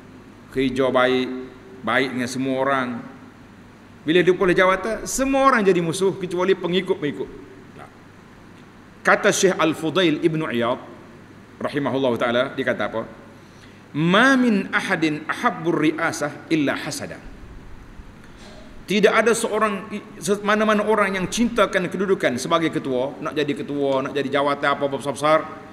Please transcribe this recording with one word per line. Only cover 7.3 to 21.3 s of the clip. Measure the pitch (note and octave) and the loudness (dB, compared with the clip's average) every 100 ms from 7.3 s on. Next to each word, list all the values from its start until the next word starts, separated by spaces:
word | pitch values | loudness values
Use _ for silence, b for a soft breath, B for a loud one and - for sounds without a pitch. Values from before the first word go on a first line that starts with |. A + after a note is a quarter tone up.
| - - - - D2 C#2 - - - - - - - - - - - | -10 -20 -20 -20 -20 -20 -20 -20 -20 -20 -20 -20 -20 -20 -20 -20 -4
Kata | F3 G3+ G#3 | 2 4 4
Syekh | - F#3 D3+ | 4 2 4
Al-Fudail | D#3+ - D#3+ D#3+ E3+ D#3 | 0 0 -2 2 2 2
Ibn | E3 D#3 C#3 | 0 0 -2
Iyad, | A#2+ A#2 C3 - - - - - - - - | -2 0 -2 -8 -20 -20 -20 -20 -20 -20 -8
rahimahullahu | B2 C#3+ C3+ C3+ C3 A2+ | -6 -2 -2 0 0 2
ta'ala, | A#2+ A#2+ C3+ C3 | 2 0 0 -2
dia | |
kata | B2 G#2 G#2 | -2 0 -2
apa? | A2+ - - - B B B B B B | -4 -6 -14 -20 B B B B B B
"Ma | D3 E3 G3 C4 C4 | -2 2 6 6 6
min | B3 G3 F#3+ | 4 2 0
ahadin | G#3 - F3 D#3 D3+ - | -2 0 0 0 -2 -6
ahabbur | - - E3 D#3+ D#3 | -2 -2 -2 -2 2
ri'asah | D#3 D#3 D#3+ D#3 D3 - - | 2 0 -4 -2 -6 -8 -2
illa | D#3+ C3+ | 0 0
hasada." | A2 D3+ - F2+ D#2 - - - - - - - - - - - B B B B - | -2 -6 -8 -10 -12 -16 -18 -18 -18 -16 -18 -18 -20 -20 -20 -20 B B B B -18
Tidak | - G3+ F#3+ | -2 4 4
ada | A3 A3+ | 4 4
seorang, | G#3+ - G#3+ G#3+ G3 G3+ G3+ - - F3+ G3+ | 2 0 0 0 -2 -8 -12 -12 -8 -4 -2
mana-mana | G#3 G#3+ G#3+ G#3 | 0 2 2 2
orang | G#3+ G#3+ G3 | 2 2 2
yang | F#3+ F3+ | -2 -4